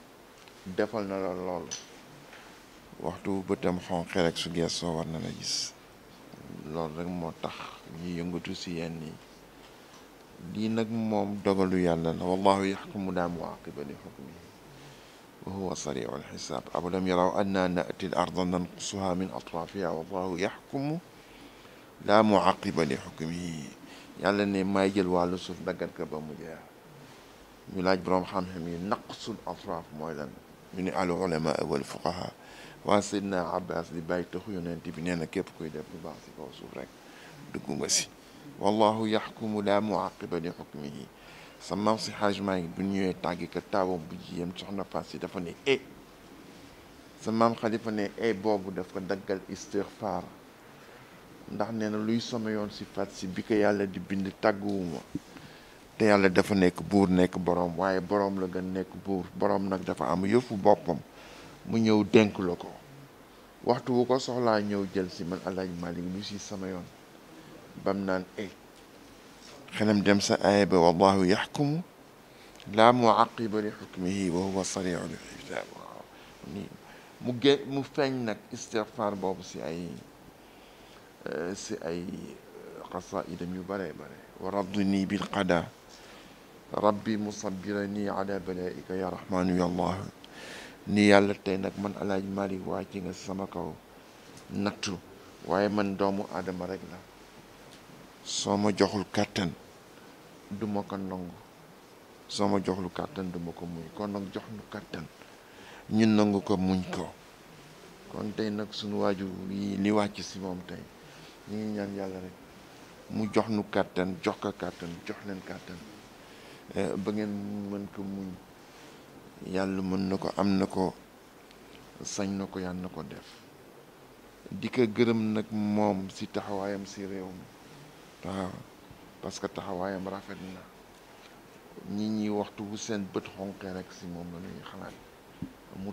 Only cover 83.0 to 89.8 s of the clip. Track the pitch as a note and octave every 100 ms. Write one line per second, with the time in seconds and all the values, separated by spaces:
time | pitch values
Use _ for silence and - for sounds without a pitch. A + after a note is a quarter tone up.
83 | - G2 - F2+ F2 F#2 F2+ G2 F2 -
84 | D2 - - - F#2 G2+ F#2 G2+ G2 G2
85 | F#2+ G2+ - G2+ F#2 F2 A2+ - - -
86 | - - - - - - - - G#2 G2+
87 | G#2+ G#2+ G#2 G2+ G#2 F#2+ F#2+ G2+ G2+ G#2
88 | G2+ F#2 G2 G2 F#2 F2+ F2+ - - F#2
89 | F#2 F2 - F#2 F#2 F2+ F2 F2+